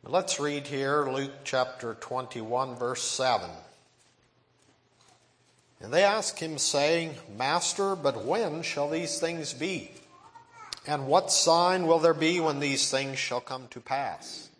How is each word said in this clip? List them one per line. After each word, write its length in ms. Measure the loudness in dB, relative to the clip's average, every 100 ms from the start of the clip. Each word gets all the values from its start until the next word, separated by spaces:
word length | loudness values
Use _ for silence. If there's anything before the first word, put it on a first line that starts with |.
But 100 | 0
let's 260 | 0 0 -2
read 280 | -2 -2 -4
here 440 | -4 0 0 0
Luke 220 | -2 -4 -8
chapter 520 | -2 0 0 -2 -10
twenty-one, 800 | -10 -6 -6 -6 -10 -4 -2 -2 -4
verse 260 | -4 -2
seven. 460 | -4 0 2 2 -2 -14 -18 -20 _ _ _ _ _ _ _ _ _ _ _ _ _ _ _ _ _ _ _ _
And 100 | 0
they 140 | 4
asked 360 | 6 4 -2 -6
him, 180 | -8 -2
saying, 560 | 0 4 4 4 0 -8 -14
'Master, 640 | -2 0 2 0 0 0 2
but 300 | 0 0 -2
when 340 | 0 0 -2
shall 280 | -6 -2 -2
these 280 | -2 -4 -2
things 360 | -2 -4 -8
be? 380 | -6 -4 -4 -8 -20 -20 -20 -20 -20 -20 -20 -16 -14 -4
And 200 | -4 2
what 260 | 2 4
sign 540 | 2 6 6 6 4 4
will 120 | 6
there 140 | 6
be 280 | 4 2 4
when 200 | 2 2
these 300 | 0 0 2
things 280 | 0 -2 -4
shall 220 | -2 -4
come 260 | -6 -12 -10
to 120 | -16
pass?' 720 | -6 -4 -4 -8 -12 -14 -16 _